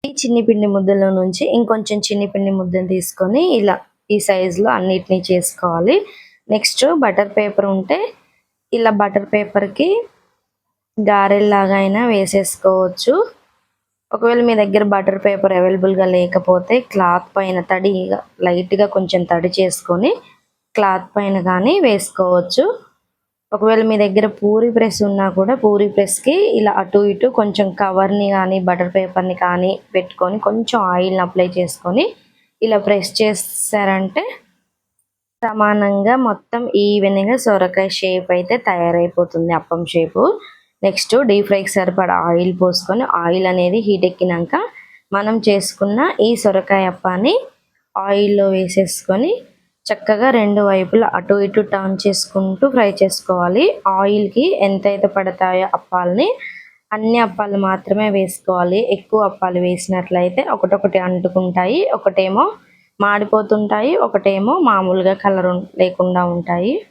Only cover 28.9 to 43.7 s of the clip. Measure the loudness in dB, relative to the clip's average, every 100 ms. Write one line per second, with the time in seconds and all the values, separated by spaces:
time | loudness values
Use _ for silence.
28.9 | -2 -2 -4 -4 -2 -2 0 -2 -2 _
29.9 | -4 -4 -4 -4 0 -2 -2 -2 -2 0
30.9 | 0 0 0 -2 0 -2 0 -4 -4 -2
31.9 | 0 -2 -4 _ _ _ _ 0 0 2
32.9 | -2 -2 -2 -2 -2 -8 -8 -6 -2 0
33.9 | 0 -2 -6 -8 -12 _ _ _ _ _
34.9 | _ _ _ _ _ -6 0 2 2 0
35.9 | 0 0 2 0 -2 _ -8 -2 0 2
36.9 | 2 2 0 0 0 0 0 0 -2 -4
37.9 | -4 -2 -4 -2 -2 0 -2 -2 0 0
38.9 | 2 0 0 -2 -2 -2 -2 -4 -6 -2
39.9 | -2 -2 0 0 0 -8 -20 _ _ -2
40.9 | -2 0 0 2 2 2 -2 0 -2 -2
41.9 | -2 0 0 2 2 0 0 0 0 -2
42.9 | -4 0 -2 0 0 0 0 0